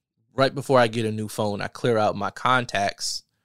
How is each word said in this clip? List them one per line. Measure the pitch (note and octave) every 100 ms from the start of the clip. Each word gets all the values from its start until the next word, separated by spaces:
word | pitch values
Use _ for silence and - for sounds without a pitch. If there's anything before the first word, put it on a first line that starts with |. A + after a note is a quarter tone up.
| _ _ _
right | - C3+
before | C#3 - C3
I | A#2
get | A#2 A2
a |
new | G#2+ G#2+
phone, | - G#2+ G2+
I | G2
clear | - B2+ A2
out | G#2 G2+
my | G2
contacts | - B2 B2+ A#2+ G2 G2+ - - - - _